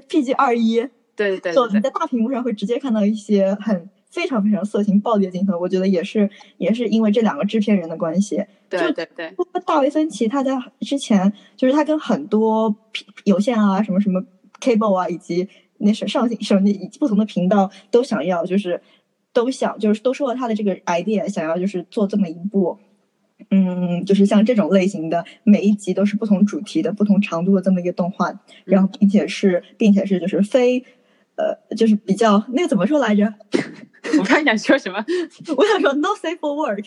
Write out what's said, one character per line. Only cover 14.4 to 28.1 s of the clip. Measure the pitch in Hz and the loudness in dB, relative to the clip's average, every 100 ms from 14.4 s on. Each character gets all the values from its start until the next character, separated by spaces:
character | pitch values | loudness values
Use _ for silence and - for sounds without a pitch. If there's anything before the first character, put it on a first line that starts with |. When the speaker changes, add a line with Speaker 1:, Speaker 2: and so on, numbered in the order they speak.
| _ _ | _ _
Speaker 1:
cable | 254 220 220 | 0 2 2
啊， | 185 165 | 0 -2
以 | 170 | -6
及 | - 175 190 _ _ - | -6 -4 -4 _ _ -2
那 | 208 | 0
是 | 220 202 | 0 -2
上， | 285 233 226 | -2 -2 -2
什 | 208 | 0
么 | 202 202 202 180 - | 2 2 0 -6 -4
不 | 294 | 0
同 | 208 | 0
的 | 214 | 0
频 | - 180 | 0 2
道 | 202 196 - _ | 2 2 -4 _
都 | 240 | 0
想 | 254 170 | 2 -2
要， | 160 175 175 | -2 -2 -2
就 | 190 | -2
是 | 185 175 _ _ _ _ _ | -2 -6 _ _ _ _ _
都 | 247 233 | -2 -2
想， | 262 214 - | -2 -6 -2
就 | 214 | -2
是 | 214 | 0
都 | 254 | -2
说 | 262 277 | -2 -4
了 | |
他 | 254 240 | -4 -4
的 | |
这 | 214 | -2
个 | 202 180 | -2 -4
idea， | - 175 180 214 185 | -4 -4 -2 -2 -2
想 | 196 | -4
要 | 160 170 | -4 -2
就 | 190 | -4
是 | 180 165 | -6 -6
做 | - 202 | -4 -2
这 | 208 | 0
么 | 180 | -2
一 | 170 190 | -4 -4
部， | 202 170 202 _ _ _ _ _ _ - | -2 -2 -4 _ _ _ _ _ _ -2
嗯， | 196 185 180 180 175 180 | 0 2 0 -2 -2 0
就 | |
是 | 196 | 4
像 | 202 208 | 4 4
这 | 220 | 2
种 | 226 190 | 2 2
类 | 190 185 | 2 0
型 | 165 160 | -2 -4
的， | 170 165 - | -4 -6 -2
每 | 220 190 | 4 4
一 | 202 | 4
集 | 208 - | 0 -2
都 | 185 202 | 0 0
是 | 202 | 0
不 | |
同 | 220 190 202 | 0 2 2
主 | 151 | 0
题 | - 160 | -6 -4
的、 | 156 | -2
不 | 208 | 0
同 | 208 196 | 0 0
长 | 202 165 | -2 -2
度 | 185 | 2
的 | 196 | 2
这 | 185 | 2
么 | 180 | 0
一 | |
个 | 175 | 0
动 | 175 180 | -4 -4